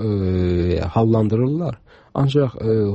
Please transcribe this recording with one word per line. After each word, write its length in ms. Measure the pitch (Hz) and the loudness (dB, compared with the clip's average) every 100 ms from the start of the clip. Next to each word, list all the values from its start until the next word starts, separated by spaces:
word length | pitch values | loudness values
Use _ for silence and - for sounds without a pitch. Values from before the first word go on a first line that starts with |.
e, 760 | 110 101 92 92 90 87 85 82 85 117 | -2 0 0 0 0 0 0 0 -2 0
hallandırırlar. 840 | 113 110 107 110 127 156 165 - _ - _ - | 2 2 2 0 0 -2 -6 -8 _ -20 _ -2
Ancaq, 400 | 139 143 131 - | 0 2 0 -2
e, 160 | 110 110 101 | -2 0 0